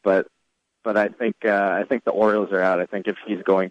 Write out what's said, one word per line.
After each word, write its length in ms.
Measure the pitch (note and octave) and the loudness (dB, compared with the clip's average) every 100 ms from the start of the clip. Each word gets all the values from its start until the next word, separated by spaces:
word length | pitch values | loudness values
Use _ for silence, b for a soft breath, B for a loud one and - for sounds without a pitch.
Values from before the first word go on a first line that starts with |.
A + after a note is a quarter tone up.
but, 240 | G2+ F#2+ - _ _ _ _ _ | 0 0 0 _ _ _ _ _
but 140 | A2+ G#2 | -4 -2
I 100 | G2+ | -2
think, 300 | - A2+ - | -2 -6 -2
uh, 340 | A2+ G2+ G2 F#2 | 0 0 0 -2
I 40 | |
think 180 | G2+ B2 | -2 -2
the 80 | - | -2
Orioles 400 | G2+ G#2+ G#2 F#2+ | 2 2 2 0
are 100 | F#2+ | 0
out. 200 | F#2 F2+ | 2 0
I 60 | F2 | -2
think 200 | G2+ G2+ | -4 -6
if 100 | F#2+ | -6
he's 180 | - F#2 | -6 -4
going 260 | F#2+ F#2+ F#2 | 2 2 0